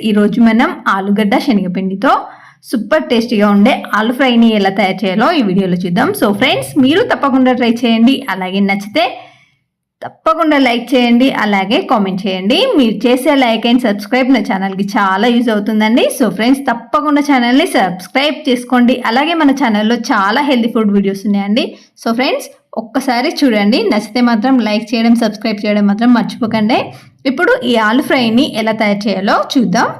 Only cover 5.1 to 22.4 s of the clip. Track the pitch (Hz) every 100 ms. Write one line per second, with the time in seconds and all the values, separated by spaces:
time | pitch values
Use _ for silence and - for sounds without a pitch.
5.1 | 185 269 339 202 180 185 175 180 175 311
6.1 | 403 247 202 269 392 - 302 254 349 494
7.1 | 339 277 262 254 247 233 233 233 226 233
8.1 | 269 - 190 185 190 196 202 - 302 370
9.1 | - - _ _ _ _ _ _ _ -
10.1 | - 320 320 320 285 262 240 240 254 240
11.1 | 240 269 269 214 202 190 240 - 233 190
12.1 | 185 196 185 190 320 523 359 233 196 233
13.1 | 254 294 277 240 226 233 240 226 202 -
14.1 | 254 254 254 - 190 196 190 202 214 196
15.1 | 190 247 240 247 208 202 214 214 254 539
16.1 | - 220 175 233 277 - 233 - 302 294
17.1 | 294 285 262 240 262 359 262 185 175 -
18.1 | 269 294 - 277 247 - 247 240 - -
19.1 | 240 302 339 285 269 262 214 214 240 233
20.1 | 226 196 247 285 247 226 226 214 202 196
21.1 | 196 208 202 202 226 339 - _ _ 233
22.1 | 233 269 539